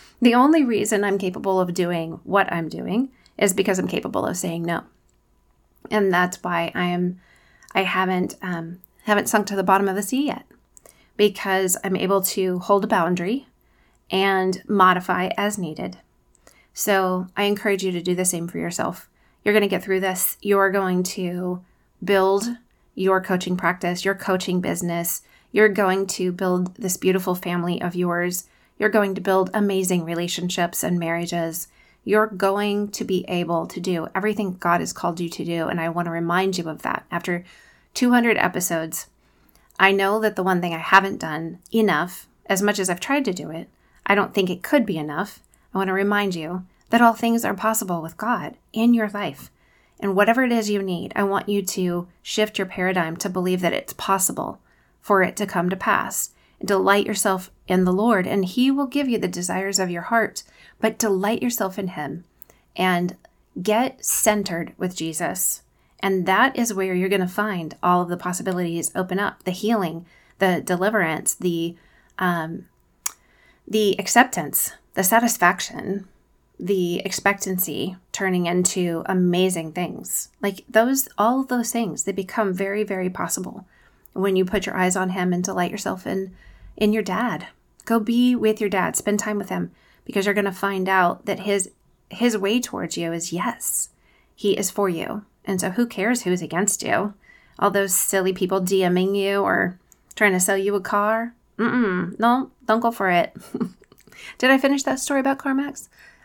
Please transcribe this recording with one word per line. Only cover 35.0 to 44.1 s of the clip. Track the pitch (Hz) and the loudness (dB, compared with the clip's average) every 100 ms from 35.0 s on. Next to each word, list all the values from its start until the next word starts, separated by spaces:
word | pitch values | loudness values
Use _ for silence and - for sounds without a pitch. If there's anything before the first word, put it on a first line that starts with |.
| 175 170 | -4 -4
you | 170 | -6
to | - | -6
do. | 170 170 160 | -6 -4 -2
And | 170 | -2
I | 165 | -2
want | 170 170 | -2 -4
to | |
remind | 165 170 175 190 185 | -2 0 0 0 -2
you | 165 | -4
of | 151 | -6
that. | - - - | -4 -4 -4
After | 175 175 175 180 - - _ _ | -6 -4 -4 -6 -20 -20 _ _
two | - 247 | 0 4
hundred | 240 233 214 | 4 4 4
episodes, | 175 180 180 165 160 - - _ _ _ _ _ _ - | 2 0 -2 -2 -4 -8 -14 _ _ _ _ _ _ 2
I | 190 | 4
know | 196 196 220 | 6 2 2
that | 214 208 | 0 0
the | |
one | 185 180 | 0 2
thing | 175 | 0
I | 165 | -4
haven't | 160 190 190 - | 6 6 6 -4
done | 165 151 165 180 - | -6 -6 -6 -10 -4
enough, | 226 214 151 180 - - _ - | 2 4 4 0 -6 -18 _ -2
as | 190 | 0
much | 202 202 | 2 2
as | 180 | 0
I've | 175 | -2
tried | - 277 | -2 0
to | 277 | 0
do | 180 156 | -4 -6
it, | 165 - _ _ _ | -10 -12 _ _ _
I | - | 0